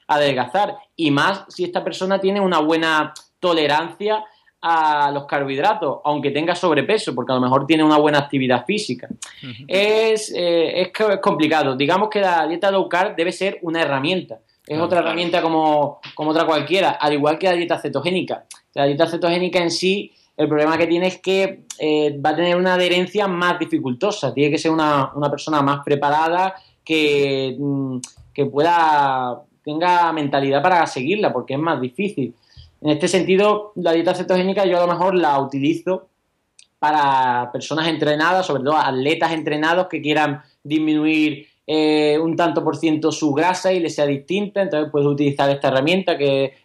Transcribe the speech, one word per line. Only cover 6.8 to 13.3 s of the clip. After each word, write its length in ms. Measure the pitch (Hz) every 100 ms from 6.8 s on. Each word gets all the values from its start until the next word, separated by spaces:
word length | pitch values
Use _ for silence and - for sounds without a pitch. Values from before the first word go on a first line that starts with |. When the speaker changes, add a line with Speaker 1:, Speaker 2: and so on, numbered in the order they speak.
| - 214 170
Speaker 1:
porque 180 | 127 120
a 40 | 127
lo 60 |
mejor 260 | 123 139 143
tiene 160 | 160
una 160 | 156 151
buena 180 | 151 147
actividad 480 | 139 139 131 123 -
física. 420 | 208 - 120 - - - -
Speaker 2:
Ujú. 220 | 135 113 139
Speaker 1:
Es, 640 | 185 208 220 220 214 - -
eh, 460 | 175 170 165 -
es 100 | 180
co-, 200 | - 214
es 80 | 196
complicado. 560 | 202 156 151 156 139 131
Digamos 340 | 143 185 214
que 100 | 208
la 280 | 190 170 151
dieta 240 | 170 196
low 180 | 196 165
carb 260 | 170 202 202
debe 160 | 175